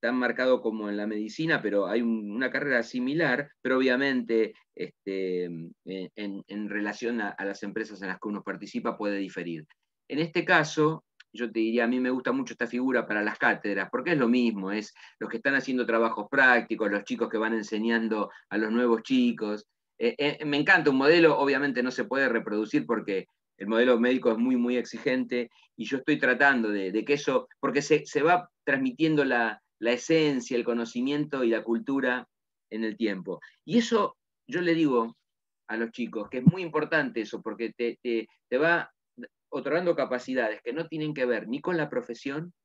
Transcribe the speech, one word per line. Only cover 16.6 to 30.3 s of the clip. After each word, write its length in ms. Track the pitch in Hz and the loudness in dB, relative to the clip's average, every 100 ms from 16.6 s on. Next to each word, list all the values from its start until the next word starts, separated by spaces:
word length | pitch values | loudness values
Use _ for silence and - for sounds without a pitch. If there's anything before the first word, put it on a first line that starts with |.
| - 110 104 | 2 -2 0
los 140 | 101 | -2
chicos 260 | 98 120 110 | -4 -4 -2
que 100 | 110 | -2
van 160 | 110 | 0
enseñando 760 | 113 104 107 113 117 113 107 101 - _ | -2 -2 -2 0 0 0 -2 -4 -8 _
a 60 | 101 | -2
los 140 | 110 | 0
nuevos 320 | 117 123 110 | 2 4 2
chicos. 640 | - 131 120 110 107 107 - _ _ _ | 2 4 4 2 -4 -6 -10 _ _ _
Eh, 160 | 117 - | -2 0
eh, 280 | 143 147 | -2 -2
me 140 | 151 143 | -2 0
encanta 320 | 151 185 151 | 6 6 6
un 60 | 131 | 4
modelo, 400 | 135 170 160 131 | 6 8 8 6
obviamente 460 | 139 135 143 123 | 2 2 0 0
no 80 | 123 | -2
se 140 | 123 | -2
puede 240 | 110 131 135 | -2 0 2
reproducir 580 | 113 - 104 110 147 120 | 0 0 -2 0 0 0
porque 400 | 113 95 98 92 _ _ _ | -2 -2 -4 -6 _ _ _
el 80 | 101 | -2
modelo 320 | 113 127 120 | 2 4 6
médico 320 | 120 127 123 | 4 2 2
es 80 | 113 | 2
muy, 160 | 123 127 | 2 2
muy 200 | 120 123 | 2 0
exigente, 720 | 117 113 139 127 123 123 117 _ _ | -4 -6 -2 -2 -2 -4 -6 _ _
y 120 | - 110 | -12 -6
yo 100 | 135 | -4
estoy 240 | 135 143 | 0 0
tratando 480 | 127 117 139 131 110 | 2 4 4 4 2
de, 240 | 104 95 | 0 0
de 120 | 104 | -2
que 100 | 110 | 0
eso, 340 | 143 - 131 - _ | 0 2 0 -2 _
porque 240 | 135 127 | -2 0
se, 240 | 139 151 - | 2 0 2
se 160 | 147 | 0
va 260 | 151 180 - _ | 4 2 0 _
transmitiendo 600 | - 139 131 120 160 151 | -2 0 0 0 2 4
la, 360 | 135 120 113 107 _ _ | 2 2 0 -4 _ _
la 100 | 113 | 0
esencia, 680 | 123 - 160 156 | 0 2 4 4